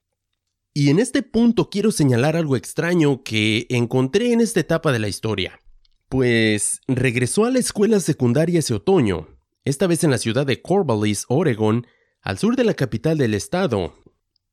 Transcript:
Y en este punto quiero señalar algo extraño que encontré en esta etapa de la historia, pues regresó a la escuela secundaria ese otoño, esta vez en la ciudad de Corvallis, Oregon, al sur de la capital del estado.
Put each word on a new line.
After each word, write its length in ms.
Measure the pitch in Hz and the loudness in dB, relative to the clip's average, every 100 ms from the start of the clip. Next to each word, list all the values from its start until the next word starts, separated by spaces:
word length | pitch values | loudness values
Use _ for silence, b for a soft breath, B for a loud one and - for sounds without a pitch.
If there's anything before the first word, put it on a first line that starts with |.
| _ _ _ _ _ _ _ | _ _ _ _ _ _ _
Y 180 | 143 143 | 0 2
en 80 | 156 | 2
este 240 | 254 285 | 2 -2
punto 460 | - 220 233 233 - | -2 2 2 2 -2
quiero 220 | 202 214 | 0 0
señalar 460 | - 143 117 143 160 | 2 2 2 2 0
algo 200 | 156 127 | -2 -2
extraño 680 | - - 165 180 147 131 | -4 -6 0 2 2 0
que 440 | - 110 107 107 - | -2 0 2 0 -2
encontré 640 | 123 117 127 131 196 247 | -2 0 0 0 0 2
en 80 | 233 | 2
esta 200 | 226 196 | 2 0
etapa 320 | - 165 160 | -2 -2 0
de 80 | 120 | -2
la 80 | 107 | -2
historia, 520 | 92 110 101 87 - _ - _ _ - | -4 -4 -4 -6 -10 _ -20 _ _ -6
pues 720 | 131 123 117 110 107 - - - | 0 2 4 2 0 -2 -6 -4
regresó 580 | 123 127 117 123 - | -2 0 0 -2 0
a 60 | 233 | 0
la 80 | 262 | 0
escuela 400 | - - 214 214 | -2 0 2 2
secundaria 640 | 165 151 120 123 165 175 | 0 0 0 0 0 0
ese 140 | - | -2
otoño, 540 | 107 - 190 110 85 80 - _ _ | -2 0 2 2 -2 -8 -20 _ _
esta 220 | - 139 190 | -6 -2 0
vez 180 | 170 | 2
en 60 | 160 | 2
la 80 | 120 | 0
ciudad 280 | 113 110 139 | 0 -2 -2
de 160 | 113 | -4
Corvallis, 640 | - 190 160 107 107 101 - | -2 0 0 0 0 -2 -2
Oregon, 580 | 131 180 107 107 113 120 b b b | 0 0 0 0 0 -4 b b b
al 180 | - 95 | -8 -2
sur 160 | 208 | 0
de 100 | 247 | 0
la 100 | 233 | 0
capital 440 | - 131 120 160 160 | 0 -4 -4 -2 0
del 160 | 120 | 0
estado. 600 | 104 - 180 190 107 82 - _ _ _ _ _ | -2 -4 -4 -2 -2 -4 -10 _ _ _ _ _